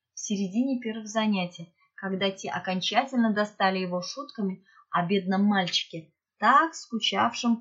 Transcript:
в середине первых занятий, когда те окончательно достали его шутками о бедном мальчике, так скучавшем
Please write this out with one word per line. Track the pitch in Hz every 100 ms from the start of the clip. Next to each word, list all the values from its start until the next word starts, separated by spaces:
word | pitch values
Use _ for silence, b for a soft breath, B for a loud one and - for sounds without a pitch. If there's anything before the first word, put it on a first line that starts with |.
| _
в | -
середине | - 196 190 208 269 247
первых | 226 226 214
занятий, | 220 214 196 175 - 165 _ _ -
когда | 190 185 196
те | 190 -
окончательно | 180 185 185 - 208 262 254 226
достали | 208 208 - 190 190
его | 180 180
шутками | 175 - 269 - 196 180 b b b
о | 170 175
бедном | 196 185 196 208
мальчике, | 196 175 - - 160 160 _ _ _
так | 214 277 320 -
скучавшем | - 226 - 196 226 - 240 226